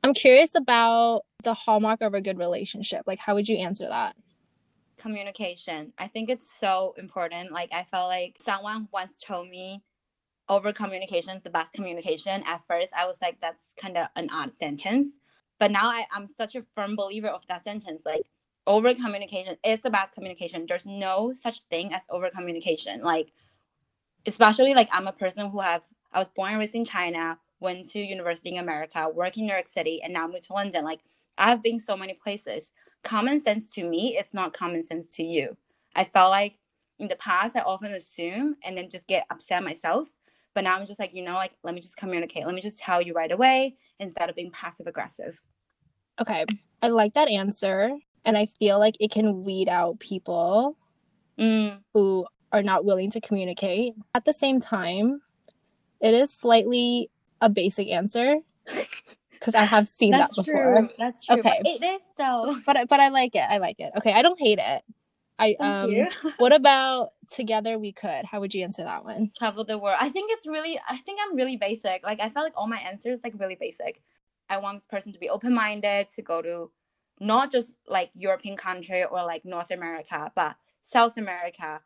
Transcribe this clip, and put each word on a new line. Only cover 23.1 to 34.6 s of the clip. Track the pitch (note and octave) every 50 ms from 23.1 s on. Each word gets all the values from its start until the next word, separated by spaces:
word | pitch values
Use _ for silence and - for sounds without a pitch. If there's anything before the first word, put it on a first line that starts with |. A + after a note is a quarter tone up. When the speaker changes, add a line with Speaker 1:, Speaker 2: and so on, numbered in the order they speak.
| E3 D#3+ D#3 _ _ _ _ _ _ _ _ _ _ _ _ _ _ _ _ _ _ _ _
Speaker 2:
especially, | - G#3 - A#3 G#3+ G#3+ A3 B3+ C4+ C#4
like, | B3+ A#3 -
I'm | - F3+ F#3+ F#3+
a |
person | - _ G3 F#3 F#3 G3+ G#3 G3+
who | G3 G#3
have, | F#3+ F3+ E3+ E3+ _ _ _ _ _ _
I | _ F3+
was | F#3+ F#3+
born | _ - F#3+ F#3+
and | G#3+ G#3+
raised | G#3+ G#3+ A3
in | A3+ A#3
China, | A3 - F#3+ F3+ F3 F3 E3 E3 E3 E3 _ _ _ _ _
went | F3 F#3 F3+ F3+ F#3 -
to | - G#3
university | G3+ G3 G3 F#3 F3 F3 E3+ E3 _ F#3
in | E3+ F3+
America, | F3 F3 D#3 D3+ D#3 D#3 _ E3+ D#3+ D#3+
work | D#3 E3 F3 F#3 F3+ A3
in | A3
New | G#3 G3
York | F#3 F3+ _
City, | _ F#3+ D#3+ D#3+ E3 D#3+
and | - E3+
now | F3+ E3+ E3 E3
moved | F3+ F3+ -
to | - F#3
London. | G3+ G3 G3+ E3+ E3 D3+
Like, | D#3 D#3+ - _ _ _ _ _ _ _ -
I've | G3 A3 A#3+ A#3
been | A3 A#3 A#3 A#3
so | A3 - G3+
many | F#3+ F#3+ F#3+ F#3
places, | _ _ G#3 G3+ G#3+ _ - G#2+ - - - _ _ _ _ _ _ _
common | - A3 G#3+ G#3+ B3+ C#4+ D4+
sense | D4 A#3 G#3+ A3 G#3+ -
to | - - F3
me, | E3+ E3 E3 G#3 C4 D3+ E3+
it's | G3+ _ -
not | G3 F#3 E3 -
common | -